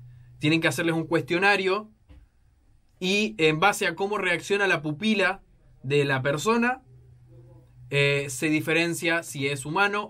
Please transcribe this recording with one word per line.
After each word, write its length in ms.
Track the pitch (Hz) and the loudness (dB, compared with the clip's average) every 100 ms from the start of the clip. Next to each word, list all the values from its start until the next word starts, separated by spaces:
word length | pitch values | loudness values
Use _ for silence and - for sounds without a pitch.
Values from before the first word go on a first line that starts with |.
| - - - - | -20 -20 -20 -4
tienen 240 | 151 160 | 0 2
que 60 | 160 | 2
hacerles 260 | 151 165 | 0 0
un 140 | 160 156 | 0 0
cuestionario 840 | 165 - 170 196 196 190 196 214 _ _ - - _ _ _ _ _ _ - | -2 0 2 4 4 2 -2 -4 _ _ -20 -20 _ _ _ _ _ _ -6
y 340 | 185 202 214 214 | 0 2 0 2
en 200 | 160 156 | 2 4
base 280 | 196 202 185 | 2 2 -2
a 80 | 170 | -2
cómo 240 | 196 208 | -4 -2
reacciona 480 | 185 170 - 202 196 | -2 -2 0 0 2
la 160 | 170 | 0
pupila 580 | 151 147 220 208 180 190 - _ - - | -2 -2 0 2 0 -2 -10 _ -20 -14
de 240 | 131 143 139 | -2 0 2
la 160 | 135 | 0
persona, 600 | 131 147 196 233 240 254 - - - - - - - - - - - | 0 -2 0 2 0 -2 -8 -20 -20 -20 -20 -20 -20 -20 -20 -20 -6
eh, 380 | 143 143 143 139 | 0 0 0 -4
se 200 | - 160 | -4 0
diferencia 720 | 156 160 160 170 160 170 170 | 0 0 0 0 -2 -2 -2
si 240 | 170 147 139 | -4 -6 -4
es 180 | 143 151 | -4 -4
humano 380 | 175 202 208 208 | 0 0 0 -4